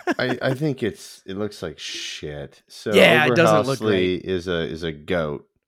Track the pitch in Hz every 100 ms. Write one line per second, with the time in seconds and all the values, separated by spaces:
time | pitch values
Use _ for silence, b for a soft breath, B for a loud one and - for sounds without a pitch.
0 | - - 127 123 127 127 156 127 107 -
1 | - - - 95 104 - 85 73 - -
2 | - - 76 71 69 _ _ - 113 190
3 | 180 160 151 120 110 107 120 127 107 95
4 | 92 90 - 92 90 85 82 80 82 73
5 | 78 87 76 71 _ _